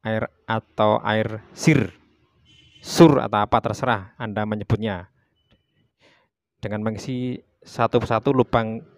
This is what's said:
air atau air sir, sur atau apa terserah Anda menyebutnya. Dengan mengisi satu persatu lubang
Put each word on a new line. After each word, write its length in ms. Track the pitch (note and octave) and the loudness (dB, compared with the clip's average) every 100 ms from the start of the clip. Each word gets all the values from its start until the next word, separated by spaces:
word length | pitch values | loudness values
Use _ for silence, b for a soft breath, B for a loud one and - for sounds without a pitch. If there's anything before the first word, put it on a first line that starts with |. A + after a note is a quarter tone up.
air 240 | A2 A2 A#2 _ | -4 -4 -6 _
atau 560 | - A2 _ - G#2+ A#2 - | -6 -6 _ 0 2 2 0
air 320 | A2 G#2+ A2 - - | -2 -2 -8 -16 -2
sir, 400 | - C#3+ A2 - _ _ _ _ _ _ _ _ | 2 2 0 -8 _ _ _ _ _ _ _ _
sur 320 | - - E3 C3+ | -10 6 6 6
atau 240 | A2 G#2+ | 0 -2
apa 240 | G#2 A#2 | 2 0
terserah 480 | A2+ G#2+ B2 G#2+ F#2+ _ | 0 -4 -2 -2 -4 _
Anda 240 | A2+ G2+ | -8 -4
menyebutnya. 640 | G#2+ G#2+ G2+ A2 A2 F#2 F2 _ _ _ _ _ _ _ _ _ b b b _ _ _ | -4 -6 -2 -2 -2 -8 -12 _ _ _ _ _ _ _ _ _ b b b _ _ _
Dengan 240 | G#2 G#2 | -8 -6
mengisi 560 | A2 G#2+ - B2+ B2 B2+ _ _ | -6 -6 -8 -6 -6 -10 _ _
satu 400 | - - A#2 A#2+ | -14 -2 0 0
persatu 320 | - A2+ C#3 C3 | 0 -2 2 2
lubang 480 | A#2 A#2+ A2 A2+ - | 2 0 -2 -8 -14